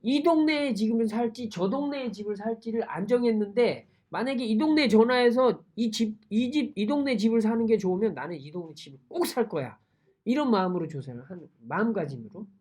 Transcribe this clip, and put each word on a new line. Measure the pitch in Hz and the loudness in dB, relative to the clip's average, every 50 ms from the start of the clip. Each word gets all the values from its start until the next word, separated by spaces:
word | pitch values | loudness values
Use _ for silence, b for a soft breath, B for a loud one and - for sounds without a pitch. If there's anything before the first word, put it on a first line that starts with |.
이 | - 220 269 294 | 0 0 0 2
동네에 | 285 339 330 311 311 311 302 294 285 277 | 4 4 4 4 4 2 2 0 0 -2
집을 | 220 185 220 220 233 226 226 214 | 0 0 0 0 2 2 0 0
살지 | 208 233 240 226 226 - 247 214 | 0 -2 -2 -2 -4 -6 -12 -10
저 | - 175 180 196 | -4 -2 -2 0
동네에 | 233 277 285 285 285 277 262 240 | 0 -2 -2 -4 -4 -4 -6 -6
집을 | 190 202 208 208 208 | -8 -6 -6 -6 -6
살지를 | 196 208 226 226 226 - 226 220 233 226 - | -4 -4 -6 -6 -6 -6 -4 -4 -4 -4 -4
안 | - 160 190 | -4 -6 0
정했는데 | 202 247 247 240 233 220 214 208 202 202 233 240 202 139 117 b b b b b b | 0 2 2 4 2 2 2 0 0 2 2 2 2 0 -2 b b b b b b
만약에 | 160 175 226 262 269 240 262 | -6 -4 -4 -2 -2 -2 -2
이 | 214 220 | 0 2
동네에 | 214 311 311 311 302 294 226 | 2 4 4 4 4 4 6
전화해서 | 190 214 226 240 254 247 247 240 233 254 254 247 - - - _ _ | 6 6 6 6 6 6 6 4 4 4 4 2 2 0 -8 _ _
"이 | - 233 226 | -4 -4 -4
집, | 214 - 226 214 214 - _ _ | 0 -2 -2 -2 -4 -10 _ _
이 | 202 220 254 240 | -2 0 0 0
집, | 269 294 247 - - | 0 -2 -2 -2 -2
이 | - 214 | -4 -2
동네 | 208 285 294 277 277 254 | 0 0 0 0 0 0
집을 | 196 202 226 226 233 | 2 2 2 2 4
사는 | 214 220 233 226 233 | 2 2 2 0 2
게 | 220 226 | 2 2
좋으면 | 208 - 185 185 185 220 214 165 | 2 2 0 0 0 0 -2 -2
나는 | 131 135 160 175 | -4 -8 -10 -10
이 | 147 135 147 | -12 -12 -12
동네 | 156 180 170 160 147 | -12 -12 -12 -12 -16
집을 | - - 147 139 135 _ _ | -18 -18 -20 -20 -20 _ _
꼭 | - 349 339 | -4 -4 -4
살 | - - 254 226 - | -2 0 -2 -2 -2
거야." | - 156 131 117 104 _ _ _ _ _ _ _ _ _ _ | -2 -6 -6 -6 -10 _ _ _ _ _ _ _ _ _ _
이런 | 208 247 294 294 262 | -2 0 0 2 2
마음으로 | 220 196 185 180 180 180 165 156 | 2 2 2 0 -2 -2 -4 -6
조사를 | 160 139 127 135 123 120 127 143 | -8 -10 -10 -10 -14 -14 -14 -16
하는, | 185 175 151 - _ _ 117 117 | -18 -18 -18 -20 _ _ -12 -6
마음가짐으로. | 143 180 220 233 214 196 160 139 135 120 113 104 - 180 214 - _ _ | -2 -2 0 0 0 -2 -4 -6 -8 -12 -12 -14 -16 -16 -18 -18 _ _